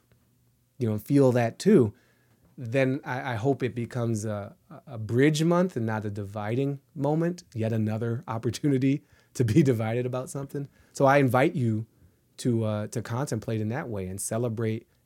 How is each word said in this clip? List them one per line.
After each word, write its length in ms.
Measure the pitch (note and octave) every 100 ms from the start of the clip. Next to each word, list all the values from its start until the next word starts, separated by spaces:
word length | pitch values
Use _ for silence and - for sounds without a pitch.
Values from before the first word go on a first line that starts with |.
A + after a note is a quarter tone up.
| _ _ _ _ _ _ _ -
you 80 | A2+
know, 60 |
and 80 | G#2+
feel 300 | - C#3+ C3
that 260 | A#2+ A#2 -
too, 340 | F#3 G3+ A2 - _ _ _ _ _ -
then 420 | A#2 C3+ C3 C#3
I, 280 | D3+ B2+ C#3
I 20 |
hope 280 | A2+ C3+ C3+
it 120 | B2
becomes 500 | A#2+ A2+ B2+ A#2 A2
a, 320 | A2 G#2 G2+ - _ D3 -
a 120 | A#2
bridge 440 | G#2+ A#2 D3 D3+
month 320 | E3 F3 F#3 B2
and 80 | A2+
not 180 | G#2+
a 60 | G#2+
dividing 680 | G#2 G2 G#2 G#2 B2 C#3 C#3 _
moment, 500 | D3 C#3 D#3 E3+ F3 -
yet 180 | A2+ A2
another 520 | A2+ G#2+ A2 A#2 A#2 -
opportunity 760 | A2+ A#2 - D3+ C3+ C3+ D3 _ _ _
to 100 | -
be 180 | A#2 C#3
<laughs> 100 | C#3
divided 340 | A2+ A2 A#2+ B2
about 240 | B2+ C3+
something. 380 | C#3 C#3 C#3+ C#3+ _ _
So 120 | -
I 140 | C3+ C#3+
invite 360 | C3+ B2 D3+
you 320 | D3+ A#2 G#2+ A2 _ _ _ _ -
to, 260 | B2 A#2
uh, 220 | G#2+ G#2 G#2+
to 140 | A#2+
contemplate 580 | - A#2+ C#3+ A2+ A2+ A2
in 80 | G#2+
that 200 | B2+ B2
way 180 | G#2 F#2
and 140 | G2
celebrate 680 | - A2+ A#2+ A2 A2+ A2 _ _